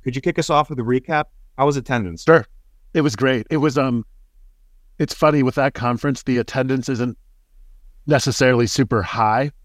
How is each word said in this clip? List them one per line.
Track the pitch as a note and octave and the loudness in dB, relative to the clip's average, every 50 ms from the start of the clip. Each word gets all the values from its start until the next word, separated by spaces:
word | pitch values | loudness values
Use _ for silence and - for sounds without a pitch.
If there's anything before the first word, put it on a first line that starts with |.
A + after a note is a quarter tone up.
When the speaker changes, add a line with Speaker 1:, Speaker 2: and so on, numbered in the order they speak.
| - | -8
Speaker 1:
Could | C3 B2 | -8 -8
you | C3+ - | -4 -4
kick | F3 E3 - | -4 -2 -2
us | D#3 - | -2 0
off | D#3 D3 D3 - | 0 0 0 -2
with | D3+ B2 | -4 -6
a | |
recap? | A2+ A2+ B2 C3 - - D#3+ D3+ D3+ - - - - - _ | -2 -2 -2 -2 -2 -2 -2 -2 -4 -4 -10 -20 -20 -12 _
How | - C#3 | -2 0
was | D3 C#3+ | 0 0
attendance? | C#3 A#2 - C3 A#2+ G#2 F2+ E2 D#2+ - | -2 -4 -4 -4 -4 -4 -4 -8 -2 2
Speaker 2:
Sure. | D#3+ E3 D#3 G#2+ - - - - _ _ _ - - - | 4 4 4 2 -2 -12 -20 -20 _ _ _ -14 -6 -2
It | D#3+ | 0
was | C#3+ - A2 | 0 0 0
great. | G2+ C3+ C3 C3 A#2 G#2+ - | 0 0 0 0 0 -2 -4
It | D#3 | -2
was, | D3+ C#3 D#3 B2+ | -2 0 0 0
um, | C#3+ C3+ C3 A#2+ A#2 A2 - - - - _ _ - - - _ _ _ _ _ _ _ _ _ | 0 0 0 0 -2 -4 -6 -14 -20 -20 _ _ -20 -20 -20 _ _ _ _ _ _ _ _ _
it's | - D3+ C#3 - | -4 -4 -4 -2
funny | - - D3+ D3+ D3 C3 | 0 2 2 4 4 2
with | B2+ - | 2 0
that | D3 C3 C#3 - | 0 0 -2 -2
conference, | - A#2+ A#2+ B2 A2+ - D3 C3+ - - | -2 -2 -2 -2 -2 -2 -4 -4 -4 -4
the | - B2+ B2 | -2 -2 -2
attendance | A2+ - - C3+ C3 C3 C3+ C3 A#2 - | -2 -2 -2 -2 -2 0 -2 -2 -2 -4
isn't | C3 A2+ A#2+ - - - - _ _ _ _ _ _ - - - - - - - - - - | -4 -2 -4 -4 -6 -8 -16 _ _ _ _ _ _ -20 -20 -20 -20 -20 -20 -20 -20 -10 -2
necessarily | C#3+ D3+ C3 - C#3 A#2+ - C3+ B2+ B2+ A#2 A#2+ | 0 2 2 2 0 0 2 4 4 4 4 2
super | G#2 - - C3 G2+ B2 A2 F#2+ | 2 2 0 0 2 0 -2 -2
high, | - - A2 A2+ G#2+ A2 B2 C#3 D3 - - | -2 -2 0 2 2 2 0 0 -2 -6 -6